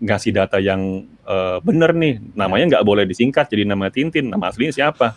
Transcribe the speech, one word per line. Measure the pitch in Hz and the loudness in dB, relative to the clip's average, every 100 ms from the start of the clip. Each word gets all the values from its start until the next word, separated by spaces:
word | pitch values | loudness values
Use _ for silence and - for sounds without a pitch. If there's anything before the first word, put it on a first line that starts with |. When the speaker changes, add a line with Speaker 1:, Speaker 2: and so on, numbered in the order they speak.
Speaker 1:
ngasih | 113 101 113 | -2 -2 0
data | 98 95 98 | 0 0 0
yang, | 98 95 95 95 - | 0 -2 -4 -6 -12
eh, | - - 95 92 92 | -20 -6 -4 -2 -4
bener | 170 165 165 | 0 2 2
nih. | 165 156 110 71 | 2 0 -2 -8
Namanya | 101 95 98 170 | -4 0 2 4
Speaker 2:
Ya. | |
Speaker 1:
nggak | 127 104 | 4 4
boleh | 104 95 | 2 2
disingkat | 87 127 147 143 | 0 0 2 0
jadi | 107 101 | 0 0
nama | 98 98 | 0 -2
Tintin, | 127 160 156 127 | -2 -2 -2 -2
nama | 104 92 | -4 -4
aslinya | 104 151 | -2 -4
siapa?" | 135 147 - 117 | 0 -2 2 0